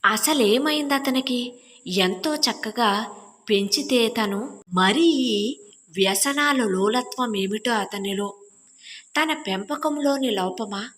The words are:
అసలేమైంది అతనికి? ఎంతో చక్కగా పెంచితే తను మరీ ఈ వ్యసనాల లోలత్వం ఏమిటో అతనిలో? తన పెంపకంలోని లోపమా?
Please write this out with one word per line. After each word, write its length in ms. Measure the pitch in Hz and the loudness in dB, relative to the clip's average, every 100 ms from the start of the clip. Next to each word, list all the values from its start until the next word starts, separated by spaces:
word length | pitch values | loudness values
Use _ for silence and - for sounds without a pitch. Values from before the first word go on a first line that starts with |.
| 196 | 2
అసలేమైంది 880 | 220 - 302 214 226 302 302 285 | 2 0 2 4 4 2 0 0
అతనికి? 680 | 277 277 262 254 247 247 - _ - - | 0 0 -2 -2 -4 -4 -10 _ -18 -6
ఎంతో 480 | 185 185 185 320 302 | 0 0 0 -4 -2
చక్కగా 800 | 277 214 220 208 226 202 226 - - _ - | -2 -2 -6 0 2 2 -4 -12 -20 _ 0
పెంచితే 580 | 202 202 - - 254 226 | 2 2 -2 2 2 2
తను 540 | 226 214 196 262 - - | 0 -2 -2 -6 -12 -4
మరీ 340 | 180 185 233 339 | 2 4 6 4
ఈ 520 | 285 254 208 208 - - _ _ 165 | 4 2 0 0 -6 -14 _ _ 0
వ్యసనాల 640 | 190 196 277 277 294 269 | 0 2 0 2 2 2
లోలత్వం 800 | 220 185 196 247 247 - 247 202 | 2 2 2 0 -2 -4 -4 -2
ఏమిటో 360 | 190 214 247 | -2 -2 -2
అతనిలో? 640 | 226 190 202 196 196 202 - - _ _ _ - - - - | -2 -2 -6 -4 -4 -6 -8 -20 _ _ _ -20 -20 -8 -2
తన 120 | 311 | -2
పెంపకంలోని 1000 | 302 202 190 202 294 311 294 285 277 262 | -2 -4 -6 -4 -4 -2 0 0 0 0
లోపమా? 520 | 202 185 - 214 202 233 | 0 -2 -4 -6 -6 -10